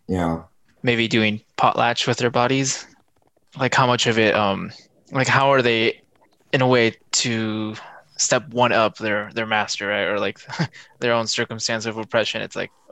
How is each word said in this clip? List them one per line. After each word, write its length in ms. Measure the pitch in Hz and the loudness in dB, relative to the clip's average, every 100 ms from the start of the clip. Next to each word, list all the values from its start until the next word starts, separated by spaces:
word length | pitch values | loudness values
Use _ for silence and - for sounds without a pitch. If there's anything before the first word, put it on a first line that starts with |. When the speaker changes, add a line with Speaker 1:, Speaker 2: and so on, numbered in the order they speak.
| - | -6
Speaker 1:
Yeah. 340 | 92 85 82 85 _ _ _ | -2 -2 -4 -8 _ _ _
Speaker 2:
Maybe 260 | 127 117 113 | -2 0 2
doing 320 | 117 107 107 _ - | 2 2 0 _ 0
potlatch 500 | 123 - 120 117 - | 2 4 0 0 -2
with 120 | 120 | 0
their 100 | 123 | 0
bodies. 580 | 123 123 135 135 - - _ _ _ _ _ _ - | 2 2 0 0 -4 -10 _ _ _ _ _ _ -4
Like, 160 | 127 | 0
how 120 | - 131 | 2 2
much 200 | 123 123 | 2 2
of 120 | 113 | 2
it, 160 | 110 | 2
um, 360 | - 104 95 95 - _ _ _ | 2 0 -2 -6 -14 _ _ _
like, 160 | 131 120 | -2 2
how 240 | 127 139 | 2 4
are 120 | 135 | 4
they, 400 | 120 113 113 - _ _ _ _ _ | 4 2 0 -2 _ _ _ _ _
in 80 | 139 | 2
a 80 | 127 | 4
way, 280 | 123 113 - _ | 4 4 0 _
to 600 | - 127 113 110 107 107 110 - - _ - | -4 -2 -2 -2 -4 -6 -10 -16 -20 _ -6
step 280 | - 127 107 | 0 0 -2
one 220 | 117 120 | 0 2
up 260 | 113 107 - | 4 2 0
their, 320 | 107 104 104 | -4 -4 -4
their 140 | 107 110 | -6 -2
master, 400 | 107 101 - 101 | -2 -2 -4 -4
right? 180 | 104 | -2
Or, 160 | 90 101 | -2 -2
like, 180 | 98 - - - 160 | -4 -6 -14 -6 -6
<laughs> 300 | - - _ | -6 -20 _
their 140 | 123 | 0
own 120 | 117 110 | 0 -2
circumstance 600 | - 117 117 - 113 110 | -4 -6 -6 -6 -4 -6
of 100 | 110 | -8
oppression. 460 | 107 117 107 113 | -2 0 0 -4
It's 140 | 98 98 | -8 -8
like, 140 | 95 _ _ | -10 _ _